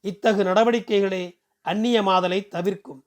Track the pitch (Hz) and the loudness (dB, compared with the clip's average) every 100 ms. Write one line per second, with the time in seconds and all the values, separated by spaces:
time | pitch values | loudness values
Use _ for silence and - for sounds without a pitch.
0 | 190 180 233 208 185 185 226 233 190 208 | -8 -2 0 2 2 2 2 0 0 0
1 | 196 190 180 _ _ _ - 196 233 233 | 0 -2 -8 _ _ _ -6 -2 2 2
2 | 196 185 185 185 196 170 180 196 - 262 | 4 2 2 -4 -4 -6 -4 -6 -12 -20